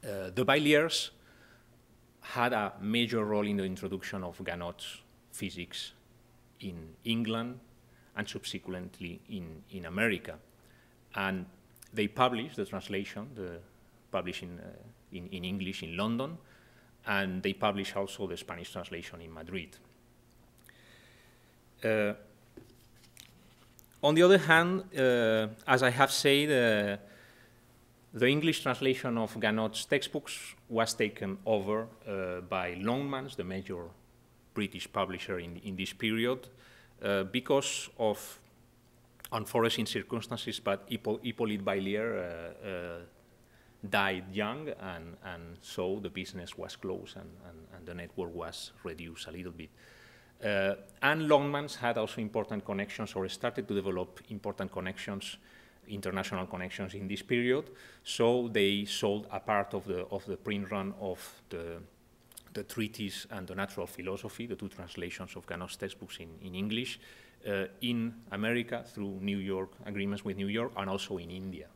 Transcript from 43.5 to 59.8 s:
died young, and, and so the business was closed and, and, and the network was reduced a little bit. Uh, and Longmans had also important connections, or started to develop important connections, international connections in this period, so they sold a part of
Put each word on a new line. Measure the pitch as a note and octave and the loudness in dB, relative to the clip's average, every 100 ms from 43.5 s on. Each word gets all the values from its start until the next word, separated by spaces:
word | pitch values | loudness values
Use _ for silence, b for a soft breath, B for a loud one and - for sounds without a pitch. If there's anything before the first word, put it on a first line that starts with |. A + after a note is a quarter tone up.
| b b b G2+ | b b b 0
died | G2+ G2 F#2 F#2 | 2 4 0 -2
young, | F#2+ G#2 C3 D3+ | -2 -2 -4 -8
and, | - F#2+ F2 E2 E2+ G2 | -8 -8 -8 -10 -14 -12
and | F2 E2+ F2 | -12 -12 -16
so | - - F#2 G2+ | -12 -4 -2 -2
the | F#2 | -4
business | - F2 F#2 F2 - | -6 -8 -8 -10 -10
was | F2 - | -12 -8
closed | G2+ F#2 F#2+ - | -6 -6 -8 -14
and, | E2+ E2 F2+ | -16 -18 -18
and, | D#2+ E2 F#2 | -20 -18 -16
and | E2+ | -12
the | |
network | F2 E2+ - F2 | -10 -10 -6 -4
was | E2+ E2 - - - | -4 -6 -8 -12 -10
reduced | F#2 D#2 E2+ E2 - | -10 -8 -10 -10 -10
a | |
little | E2 F2+ | -8 -8
bit. | E2 D#2+ - B B B B B B | -10 -14 -16 B B B B B B
Uh, | G#2+ G2+ G2 G2 - - | 2 4 4 2 -6 0
and | C3+ D#3 | 2 4
Longmans | D3+ D3+ C#3+ C#3+ D3 - | 8 6 6 0 -4 -2
had | A#2+ A#2 | 0 2
also | A2 - | 0 -2
important | G#2+ A2 G2+ G#2+ | -2 -2 -2 -4
connections, | - G2 G2+ - G#2+ | -2 -2 -2 -4 -6
or | F#2+ F#2+ | -2 -4
started | - B2 A#2 G2+ | -2 -2 -2 -2
to | |
develop | G2+ F#2+ F#2 F2+ - - | 0 0 -2 -4 -8 -12
important | G#2 G#2 G2 F#2+ | -8 -6 -4 -6
connections, | - F#2 F#2+ - G2 - - B B B B - | -4 -6 -6 -6 -6 -8 -12 B B B B -10
international | G#2 F#2+ F#2+ F#2+ F#2+ F#2 | -6 -2 -2 -2 -4 -4
connections | F#2 F#2 - F#2+ | -6 -8 -6 -8
in | G2 F#2+ | -6 -6
this | G2 | -6
period, | - A#2+ A#2+ C3 D3+ B B B | 0 0 2 0 0 B B B
so | - - A#2 B2 A#2+ | -8 2 4 4 2
they | A2 G2 G2+ G2+ | 4 6 6 0
sold | - G#2+ G#2 G#2+ | 0 2 2 -2
a | G2 | -6
part | - G#2 G2 | 2 2 2
of | G2+ | -4